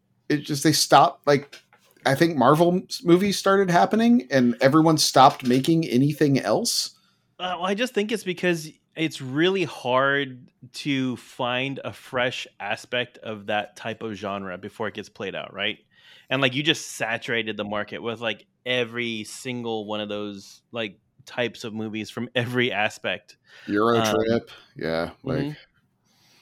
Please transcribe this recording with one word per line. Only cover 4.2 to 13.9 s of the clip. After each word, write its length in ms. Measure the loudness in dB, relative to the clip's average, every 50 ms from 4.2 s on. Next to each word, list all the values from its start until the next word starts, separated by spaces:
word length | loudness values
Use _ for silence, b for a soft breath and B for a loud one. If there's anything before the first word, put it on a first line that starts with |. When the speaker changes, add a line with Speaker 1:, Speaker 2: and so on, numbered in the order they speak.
| 2 2
Speaker 1:
and 260 | 2 2 4 2 2 4
everyone 380 | 2 4 6 6 6 6 4 4
stopped 480 | 2 2 6 8 8 8 6 4 0
making 400 | 2 2 2 4 2 2 2 2
anything 540 | 2 2 2 2 2 2 2 2 4 4 2
else. 500 | 2 0 0 0 0 -2 -4 -4 -6 -6 _ _ _ _ _ _ _ _ _ -10
Speaker 2:
Uh, 160 | -8 -6 -6 -4
well, 80 | -4
I 80 | -4 -2
just 200 | -2 -4 -2 -2
think 160 | -2 -2 -2
it's 140 | -4 -6 -4
because 440 | -6 -6 -2 -2 -2 -2 -2 -4 -12 -18 _ _ _ -8
it's 240 | -6 -6 -6 -6 -8
really 440 | -10 -6 -2 0 0 2 0 0 -4
hard 880 | -4 -8 -8 -4 0 2 2 2 2 2 0 -2 -4 -8 -18 -20 _ _ _ -20 -20
to 440 | -16 -10 -6 -4 -4 -2 -2 -4 -6
find 600 | -8 -12 -16 -10 -8 -6 -4 -2 -4 -4 -6 -8 -10 -10
a 80 | -12
fresh 540 | -14 -14 -14 -6 -2 -2 -2 -2 -2 -6 -14 -14 _ -12
aspect 580 | -8 -8 -8 -8 -8 -6 -6 -6 -6 -6 -10 -16
of 280 | -12 -12 -12 -10 -6
that 300 | -4 -4 -4 -4 -6 -10
type 260 | -12 -10 -10